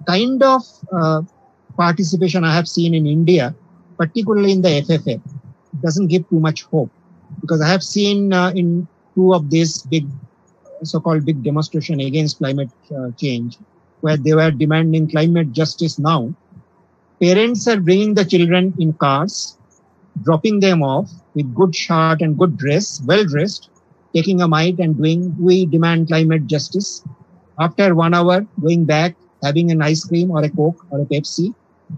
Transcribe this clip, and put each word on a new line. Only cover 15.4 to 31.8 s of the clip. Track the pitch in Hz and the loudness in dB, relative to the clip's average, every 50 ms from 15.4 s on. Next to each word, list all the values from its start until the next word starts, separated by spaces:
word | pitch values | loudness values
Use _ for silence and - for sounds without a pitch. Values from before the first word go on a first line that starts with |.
| 165 143 110 | 0 0 -2
justice | 156 156 151 - - 170 156 - - | -2 -2 -2 -2 -4 -6 -4 -4 -2
now, | 139 160 165 143 113 123 175 - _ _ - - - _ _ _ _ _ _ _ _ _ _ - | -2 0 0 0 -2 -6 -8 -12 _ _ -20 -20 -20 _ _ _ _ _ _ _ _ _ _ 0
parents | 185 175 185 208 220 233 247 202 - 240 | 2 4 4 4 4 2 0 -2 0 0
are | 226 202 | 0 2
bringing | 175 160 185 196 214 214 208 | 2 2 2 2 2 2 0
the | 202 190 | 0 0
children | 170 196 175 175 170 180 180 185 190 170 - | 2 2 2 4 4 2 2 2 0 0 0
in | 165 160 156 | 0 0 0
cars, | - 151 139 135 139 165 208 - - - - - _ _ _ _ _ _ _ _ _ _ _ - 156 107 | 0 0 0 2 0 -2 -4 -6 -8 -12 -12 -14 _ _ _ _ _ _ _ _ _ _ _ -14 -4 0
dropping | 147 165 156 - 220 214 202 | 0 0 2 2 0 0 2
them | 196 190 180 165 143 | 2 2 2 2 0
off | 135 131 151 208 - - - - _ - | 0 -2 -2 -4 -6 -10 -20 -18 _ -6
with | 151 147 131 117 | -6 -6 -2 0
good | 143 190 180 160 | 0 0 0 0
shirt | - - - 170 160 160 160 160 156 | -2 -4 -2 0 2 2 2 0 0
and | 170 156 151 - | 0 0 0 2
good | 185 175 127 104 | 0 0 0 -2
dress, | 131 139 143 180 202 - - - 131 | -2 0 0 0 -2 -4 -8 -6 -2
well | 127 180 208 214 | 2 2 2 2
dressed, | 160 139 143 170 208 185 - - - _ _ _ _ _ _ _ _ - | 2 0 -2 -2 -4 -6 -10 -16 -20 _ _ _ _ _ _ _ _ -2
taking | 165 160 196 190 180 | -2 0 0 0 2
a | 180 165 | 2 2
mic | 156 156 160 180 185 170 | 2 2 2 0 0 0
and | 175 160 156 139 | 0 0 0 0
doing, | 151 160 165 175 180 180 151 160 | 0 0 0 0 -2 -4 -4 0
"We | 170 185 180 190 185 | 2 4 4 4 2
demand | 160 147 165 165 165 170 165 165 156 | 2 2 2 2 2 2 0 0 0
climate | 165 160 160 156 160 160 143 113 | 0 2 2 2 2 0 0 -2
justice." | 151 147 - - - 185 202 - - - - - - - _ _ _ _ _ _ _ - | -4 -4 -4 -4 -6 -6 -6 -6 -10 -14 -16 -18 -20 -20 _ _ _ _ _ _ _ -4
After | 160 170 - - 202 190 175 | -4 -2 0 2 2 2 4
one | 160 165 165 175 | 4 2 2 2
hour, | 175 175 180 180 190 214 - _ - | 4 4 4 2 2 0 -4 _ -4
going | 147 160 170 170 165 | -2 0 2 2 2
back, | 151 151 151 165 180 170 _ _ _ _ _ - | 2 2 2 0 -2 -4 _ _ _ _ _ -4
having | 143 147 165 170 170 | -2 0 0 0 2
an | 165 156 | 2 0
ice | 147 151 160 156 - | 0 0 -2 -2 -4
cream | - 170 170 180 185 | -2 -2 0 0 0
or | 170 151 151 | 0 -2 -2
a | 151 | -2
Coke | - 165 147 160 165 - _ - | 0 0 -2 -2 -2 -4 _ -8
or | 143 139 | -6 -6
a | 147 | -4
Pepsi, | - 147 147 151 - - - 170 208 233 _ _ _ _ _ | -2 -2 -4 -4 -4 -4 -4 -4 -4 -6 _ _ _ _ _